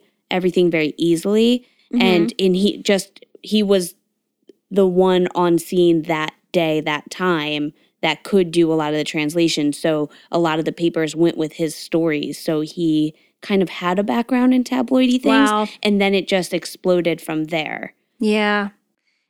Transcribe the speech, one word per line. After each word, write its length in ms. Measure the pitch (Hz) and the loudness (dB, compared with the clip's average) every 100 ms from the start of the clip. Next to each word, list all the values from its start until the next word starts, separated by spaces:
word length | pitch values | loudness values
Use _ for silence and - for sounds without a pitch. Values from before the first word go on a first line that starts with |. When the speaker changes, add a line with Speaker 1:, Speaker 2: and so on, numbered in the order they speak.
| _ _ _ | _ _ _
Speaker 1:
everything 380 | 185 180 180 175 | -2 0 2 2
very 240 | 165 151 - | 2 -2 0
easily. 680 | 165 165 196 214 226 247 - _ _ | 0 0 0 2 2 0 -4 _ _
Speaker 2:
Mm-hmm. 80 | 240 | 0
Speaker 1:
And, 320 | 190 180 233 - | 4 4 2 0
and 160 | 190 185 | 0 2
he 220 | 202 - | 0 0
just, 480 | 202 196 - _ - - | 0 0 -2 _ -20 -20
he 220 | 185 214 | -2 0
was 320 | 196 196 175 - _ _ _ _ - _ _ | 2 2 0 -10 _ _ _ _ -20 _ _
the 160 | 190 190 | 2 4
one 400 | 180 185 185 180 - | 4 4 4 2 0
on 220 | 175 170 | 2 2
scene 460 | - 185 175 165 | 0 2 4 2
that 300 | 151 156 156 - _ | 0 -4 -4 -10 _
day, 280 | 180 160 156 | -2 0 0
that 280 | 156 147 - | -2 -4 -6
time, 640 | - 185 165 147 147 147 - _ _ | -4 -2 0 -2 -4 -4 -8 _ _
that 220 | 165 147 | -4 -4
could 280 | - 196 175 | 0 0 2
do 200 | 170 165 | 2 2
a 40 | 160 | 2
lot 180 | 151 | 0
of 40 | 151 | -2
the 60 | |
translation. 680 | 147 160 151 170 165 160 147 | -4 -4 -2 0 0 0 -2
So 360 | 143 165 151 147 - _ | -2 -2 -2 -4 -10 _
a 80 | 170 | -2
lot 200 | 170 156 | 0 0
of 60 | 156 | -4
the 60 | |
papers 440 | - 170 165 156 156 | -2 -2 -2 -4 0
went 220 | 170 165 | 0 0
with 160 | 156 | -6
his 220 | - 160 - | -4 -6 -6
stories. 640 | - 165 165 147 - 151 | -4 -2 0 -2 -4 -6
So 220 | - 156 | -4 -4
he 520 | 156 - 165 156 151 - _ _ | -4 -2 0 0 0 -4 _ _
kind 200 | - 196 | -2 0
of 80 | 170 | 0
had 280 | - 180 185 | -4 -4 -2
a 60 | |
background 500 | 208 240 233 254 254 | -2 -2 -2 0 2
in 100 | 254 | 2
tabloidy 500 | 240 254 240 262 254 254 | 0 -4 0 2 2 2
things. 280 | - 220 214 | 2 4 4
Speaker 2:
Wow. 180 | 214 214 - | 2 -2 -2
Speaker 1:
And 180 | 208 202 | 0 2
then 120 | 196 | 2
it 140 | 196 180 | 0 0
just 260 | 190 175 | -2 -2
exploded 680 | 175 - - 190 180 170 165 | -6 -8 -6 0 2 0 -4
from 240 | - 156 156 | -4 -6 -4
there. 480 | 165 120 - - - _ - | -4 -6 -8 -12 -16 _ -4
Speaker 2:
Yeah. 500 | 214 214 208 208 202 - _ _ _ _ | 0 0 0 0 -2 -10 _ _ _ _